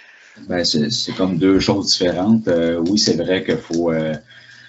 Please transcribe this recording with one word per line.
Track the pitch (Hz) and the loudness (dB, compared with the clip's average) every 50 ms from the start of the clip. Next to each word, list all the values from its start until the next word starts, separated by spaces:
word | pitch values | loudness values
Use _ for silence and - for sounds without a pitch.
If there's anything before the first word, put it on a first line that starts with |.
| - - - - - - - - 95 | -20 -20 -20 -20 -20 -20 -20 -18 -10
Ben, | - 90 87 | -6 -4 -2
c'est, | 85 - - 78 73 71 | -2 0 0 0 -2 -2
c'est | - - - 87 | -4 -6 -6 -6
comme | - - 95 95 90 80 | -4 -2 -2 -2 0 2
deux | 95 95 98 92 | 2 4 4 4
choses | - - 98 101 90 - | 4 2 0 0 0 -2
différentes. | - - 92 87 85 87 92 107 113 110 107 95 | -2 0 0 0 0 0 2 2 2 2 2 0
Euh, | 87 82 85 85 85 85 82 | 0 0 0 0 0 0 0
oui, | 90 104 107 | 0 0 2
c'est | - - 85 | 2 2 2
vrai | 80 82 87 92 92 - | 0 0 0 0 -2 0
qu'il | 90 85 | -2 -4
faut, | 78 - - 85 85 85 82 | -4 -4 -4 -2 -2 0 0
euh, | 80 80 78 78 78 73 - - - - - - - - - | 0 0 -2 -2 -4 -6 -10 -16 -20 -20 -20 -20 -20 -20 -20